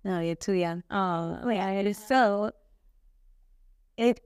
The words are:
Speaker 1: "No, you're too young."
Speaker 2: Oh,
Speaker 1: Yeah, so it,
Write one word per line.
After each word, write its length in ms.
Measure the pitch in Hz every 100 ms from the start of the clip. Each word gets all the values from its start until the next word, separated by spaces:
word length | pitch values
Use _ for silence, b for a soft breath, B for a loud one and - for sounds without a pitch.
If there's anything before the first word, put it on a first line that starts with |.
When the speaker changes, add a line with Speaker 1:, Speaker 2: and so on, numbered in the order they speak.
Speaker 1:
"No, 160 | 196 180
you're 140 | 165 165
too 180 | -
young." 300 | 190 170 170 -
Speaker 2:
Oh, 580 | 202 190 170 165 - 247
Speaker 1:
Yeah, 420 | 214 190 196 196
so 580 | 202 - 262 226 202 214 - _ _ _ _ - _ - - _ - - _ _ -
it, 220 | 233 240